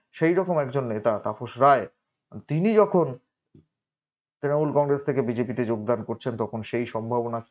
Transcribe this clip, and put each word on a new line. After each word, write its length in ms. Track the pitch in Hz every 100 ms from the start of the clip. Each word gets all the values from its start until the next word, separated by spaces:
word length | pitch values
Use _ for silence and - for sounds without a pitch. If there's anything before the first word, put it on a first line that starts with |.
| _
সেই 220 | - 165
রকম 240 | 180 185 160
একজন 260 | 131 135
নেতা 340 | 123 107 113 104
তাপস 400 | 107 107 120 120
রায়, 280 | 139 131 95 _ _ _ _ 107 -
তিনি 260 | 151 208
যখন 440 | 214 202 180 139 127 _ _ _ - _ _ _ _ _ _ _ _
তৃণমূল 320 | 143 147 151
কংগ্রেস 320 | 143 143 139
থেকে 180 | 143 131
বিজেপিতে 420 | 120 117 123 113
যোগদান 380 | 113 110 107 113
করছেন 340 | 107 110 131 113
তখন 260 | 107 113
সেই 240 | 107 120 117
সম্ভাবনা 560 | 113 113 120 117 117 -